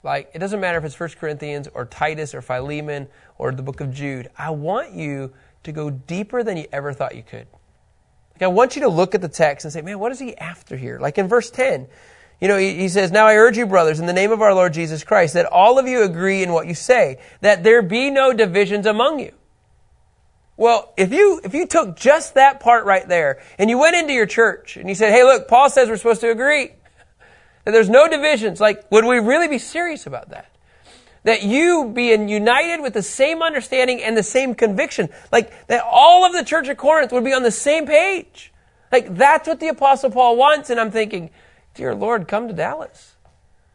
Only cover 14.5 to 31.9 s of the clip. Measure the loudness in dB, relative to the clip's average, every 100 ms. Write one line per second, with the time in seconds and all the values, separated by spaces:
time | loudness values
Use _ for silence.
14.5 | 4 2 0 -8 -10 -2 0 2 0 0
15.5 | 4 6 4 2 -2 -2 -2 -4 -2 -2
16.5 | -2 -4 -10 0 2 2 -2 -20 _ 2
17.5 | 4 6 4 4 -2 -2 2 2 2 0
18.5 | 0 0 0 -2 0 0 -2 -10 _ _
19.5 | _ _ _ _ _ _ _ _ _ _
20.5 | -2 0 0 -2 -4 -2 4 2 2 -6
21.5 | -6 -2 0 -2 -2 2 2 2 4 4
22.5 | 4 2 2 2 0 0 0 0 -4 -12
23.5 | _ 0 2 2 2 -2 -2 -2 2 0
24.5 | 0 -14 -16 -10 -2 4 6 6 4 4
25.5 | 4 4 4 0 0 -2 0 -2 -2 0
26.5 | 0 -2 _ _ _ _ _ _ _ _
27.5 | _ 2 2 4 6 4 2 0 0 -2
28.5 | 0 0 0 2 2 4 0 2 0 0
29.5 | -4 -8 -8 -6 -8 -12 -16 -16 -20 -20
30.5 | _ _ _ _ _ _ _ -2 0 0
31.5 | 0 2 2 -2